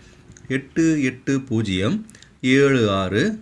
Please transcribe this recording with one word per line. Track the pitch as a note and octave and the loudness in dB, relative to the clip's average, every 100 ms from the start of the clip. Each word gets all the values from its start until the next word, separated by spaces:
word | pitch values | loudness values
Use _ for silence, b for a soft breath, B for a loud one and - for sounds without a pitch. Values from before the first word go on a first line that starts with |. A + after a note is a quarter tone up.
| B B B B - | B B B B -6
எட்டு | C3 C3+ E3 E3 D3+ | -6 -4 0 0 2
எட்டு | C3 B2 - C#3 | -2 -4 -4 -4
பூஜ்ஜியம் | C3+ A2+ G#2 F#2 G#2+ G#3+ - B B B | -2 -4 -2 -2 0 -2 -6 B B B
ஏழு | B2+ C3+ C#3 C3 G#2 | 2 4 4 4 2
ஆறு | F#2+ F#2 G#2 G3+ A3 | 0 0 0 -2 -4